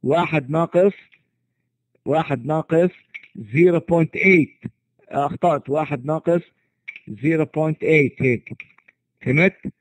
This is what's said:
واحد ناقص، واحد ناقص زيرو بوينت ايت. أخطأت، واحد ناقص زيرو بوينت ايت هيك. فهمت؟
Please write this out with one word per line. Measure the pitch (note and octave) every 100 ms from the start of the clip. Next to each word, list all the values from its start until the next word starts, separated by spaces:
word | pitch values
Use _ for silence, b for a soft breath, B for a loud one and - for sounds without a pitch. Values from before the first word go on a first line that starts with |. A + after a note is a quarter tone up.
واحد | B2 D#3 F3 D#3+ B2+
ناقص، | D#3 E3 F3 G3 - _ _ _ _ _ _ _ _ _ _ -
واحد | D3+ D#3+ C3+ A#2+
ناقص | D#3 - E3 F3+ - _ - - -
زيرو | G#2 B2 F3+ E3+
بوينت | - E3+ D#3+ -
ايت. | F#3+ F#3 C#3 _ - _ _ _ _
أخطأت، | C#3 C#3+ - F3 D3 -
واحد | D3 D3+ C#3+ C3
ناقص | D#3 - E3+ - _ _ _ - - -
زيرو | G#2 C#3 D#3+ D3
بوينت | D#3 D#3 D#3
ايت | - D#3 C#3 -
هيك. | C3 A2+ - - - _ _ _ _ _
فهمت؟ | - C3+ F#3 - - -